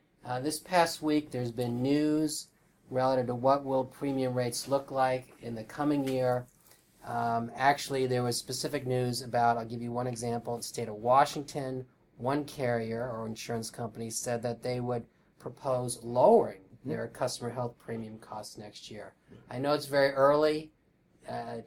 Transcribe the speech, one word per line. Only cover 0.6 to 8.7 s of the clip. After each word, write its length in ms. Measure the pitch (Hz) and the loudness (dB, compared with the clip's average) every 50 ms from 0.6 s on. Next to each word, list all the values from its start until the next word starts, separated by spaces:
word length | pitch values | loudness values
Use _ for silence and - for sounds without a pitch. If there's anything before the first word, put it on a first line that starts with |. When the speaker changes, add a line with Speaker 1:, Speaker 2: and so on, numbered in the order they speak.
| - - 185 175 165 165 - - | -6 2 4 4 4 4 0 -2
Speaker 1:
week, 300 | 156 156 151 151 151 - | 0 2 2 2 0 0
there's 200 | - 123 123 120 | -4 -4 -4 -4
been 300 | 113 120 123 120 120 120 | -2 -2 -2 -2 0 0
news 640 | 127 135 143 147 151 151 151 156 156 147 143 - - - _ _ _ _ _ _ _ - | 2 2 4 4 4 4 2 2 2 0 -2 -6 -10 -14 _ _ _ _ _ _ _ -4
relative 340 | 127 127 131 131 131 127 123 | -2 2 2 4 2 2 0
to 80 | 117 123 | 0 -4
what 280 | 120 123 135 139 143 139 | 2 4 4 4 4 2
will 220 | 135 135 131 127 | 0 0 0 0
premium 480 | 113 - - 143 139 135 131 131 127 123 | -2 -6 -6 -4 -2 0 0 0 0 0
rates 340 | 127 123 120 117 - - | 0 -2 -2 -2 -4 -2
look 240 | 127 135 135 135 - | 0 0 0 0 -2
like 400 | 135 135 131 131 127 127 123 - - - | 0 0 2 2 2 -2 -4 -10 -20 -14
in 140 | - 117 117 | -10 -8 -8
the 80 | 113 110 | -8 -10
coming 440 | - - - 147 147 147 143 135 | -10 -6 -2 0 2 2 2 0
year. 380 | 135 131 127 127 127 123 123 123 - _ _ _ - - _ _ _ _ _ - | 0 0 2 2 2 2 0 -2 -8 _ _ _ -20 -20 _ _ _ _ _ -10
Um, 420 | - 117 117 117 117 117 117 117 117 - | -6 -4 -2 0 0 0 0 -2 -4 -2
actually, 500 | - 131 139 143 - - - 139 135 131 | 2 4 4 4 4 -2 -2 0 0 2
there 160 | 123 123 123 123 | 2 2 0 0
was 120 | 123 117 | 0 -2
specific 480 | - - - 127 - - 147 | -4 -4 -6 -6 -4 -4 -4